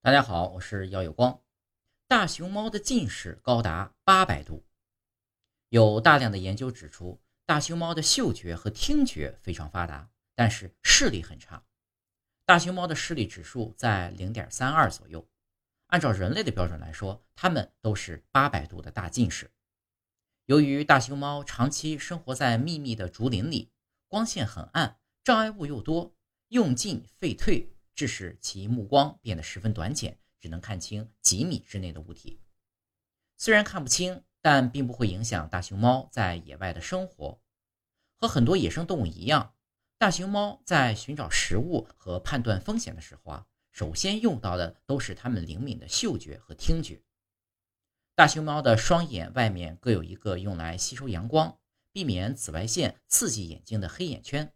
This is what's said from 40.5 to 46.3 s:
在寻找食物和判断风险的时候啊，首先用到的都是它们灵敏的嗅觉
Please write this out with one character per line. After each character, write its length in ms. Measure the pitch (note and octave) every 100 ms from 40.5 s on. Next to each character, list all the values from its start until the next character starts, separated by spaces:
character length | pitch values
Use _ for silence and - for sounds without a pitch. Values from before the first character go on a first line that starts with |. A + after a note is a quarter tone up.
| G#3 -
在 300 | E3 B2+ G#2+
寻 200 | - D3
找 140 | F#2
食 280 | - - F#2+
物 300 | D#3 D#3 - _
和 220 | F#2 F2
判 220 | - C#3
断 180 | A#2 F#2+
风 200 | C#3 A3+
险 160 | - E2
的 60 |
时 140 | - -
候 160 | -
啊， 120 | D2 - _ _
首 220 | - D#2+
先 260 | D#2+ F#3+ G#3+
用 180 | A3+ B2+
到 160 | F#2+ F2+
的 240 | E2+ - -
都 100 | C3+
是 160 | A2
它 140 | F2+ B2+
们 160 | A2 E2
灵 160 | E2+
敏 160 | C#3 A#2+
的 100 | -
嗅 300 | - A#3 C#3
觉 220 | D#2